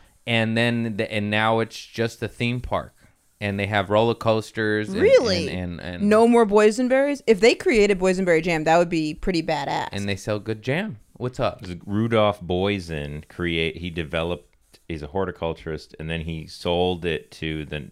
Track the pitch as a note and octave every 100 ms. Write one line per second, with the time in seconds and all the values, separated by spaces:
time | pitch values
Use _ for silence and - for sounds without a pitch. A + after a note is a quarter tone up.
0 | - _ - A#2 A2 A2+ A#2+ A#2 A#2 G2+
1 | A2+ G#2+ G#2 G#2+ A2 A2+ A2+ - - -
2 | A2+ - G#2+ - A#2+ B2 - F#2 - _
3 | _ _ _ - G#2 G2 G2+ G#2 F#2 G#2+
4 | A#2 A2+ A2+ A2 - - G#2+ G#2+ G#2+ G3
5 | G4+ C5 A#3+ F3+ D3+ F3 F2 E2+ F2 -
6 | G#3 G#3+ A#3 A#3 G#3+ G#3 G#3+ A3 B3+ C4
7 | C#4+ C#4 - G#3+ A#3+ F#4 F#4 A#3 G3+ F#3+
8 | F#3 F#3 F3+ E3 F3 E3 D#3 E3 F3 E3+
9 | D#3 D#3 G3+ F3+ D#3+ D3+ C#3 D#3 - G2+
10 | G2+ G2 - G#2+ G2 G#2+ A#2 D#3 G#3+ B2
11 | _ - B2 - A2 - F#2 F2 - G2+
12 | A2+ A2+ G#2 G2 F2 F2+ G2 G2+ E2+ D#2
13 | D2 D2 - - F2 E2 E2 D#2+ F2 E2
14 | D#2 E2 E2+ F2 _ _ _ _ - D#2+
15 | D2 F#2 F#2 E2+ E2 D#2 D#2+ D#2 - -
16 | D#2 E2 E2 D#2+ D#2 - F2+ F2 F2+ F2+
17 | E2+ D2+ - - D#2+ D#2 D2 D2+ C#2